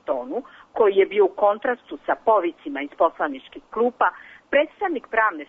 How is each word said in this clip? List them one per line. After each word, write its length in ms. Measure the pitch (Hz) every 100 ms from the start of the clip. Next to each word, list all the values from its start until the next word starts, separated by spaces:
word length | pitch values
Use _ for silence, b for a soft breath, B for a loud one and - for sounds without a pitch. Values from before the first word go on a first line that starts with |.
| -
tonu, 380 | 131 123 208 - B B
koji 220 | - 208 196
je 100 | 190
bio 200 | 208 185
u 100 | - 208
kontrastu 540 | 214 262 247 - 147 -
sa 100 | - -
povicima 560 | 214 - - 156 139
iz 80 | 143 -
poslaničkih 680 | 165 - 156 131 - - -
klupa, 360 | 220 240 - 190 - B B _
predstavnik 580 | 277 311 - 392 269 -
pravne 380 | 226 214 156